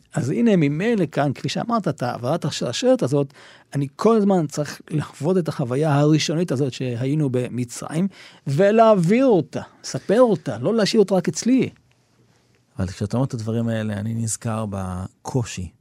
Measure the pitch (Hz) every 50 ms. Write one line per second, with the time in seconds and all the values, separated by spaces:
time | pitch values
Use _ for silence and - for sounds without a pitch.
0 | - _ - - - 131 170 226 233 233 202 175 147 143 147 156 202 240 240 202
1 | 165 139 - 151 143 147 127 - - 139 - - - 233 233 226 175 165 - -
2 | 131 123 113 - 120 131 160 175 - 147 - - - 123 120 - 254 247 262 -
3 | - 123 143 143 143 139 _ - - - - - _ _ - 143 143 139 - -
4 | - 214 226 220 208 208 190 180 156 139 - 156 147 - - - - - 180 147
5 | - - - - 135 170 190 190 160 147 - - 139 117 127 139 156 156 139 143
6 | 147 151 156 147 - - 151 165 185 - 147 120 147 127 - - 135 127 120 113
7 | 131 135 147 156 147 131 123 127 123 104 104 120 123 120 - - - - - 160
8 | 196 196 - - - - - - - - 135 151 196 202 220 226 226 220 214 190
9 | 165 170 220 247 277 262 214 165 127 - - 104 - - _ _ - - - 151
10 | - - 190 240 254 233 190 - - 135 107 104 123 180 226 226 202 - - 220
11 | 196 - 196 180 - 185 156 - - 220 262 254 156 - - _ _ _ _ _
12 | _ _ _ _ _ _ _ _ _ _ _ _ _ _ _ - 95 90 95 -
13 | 104 101 - 120 135 - - 117 107 117 110 117 117 117 113 110 110 107 104 101
14 | 104 113 113 113 117 110 - - - 117 110 110 110 104 98 98 95 92 90 90
15 | 92 - _ _ - - - 131 117 - - 98 90 - - _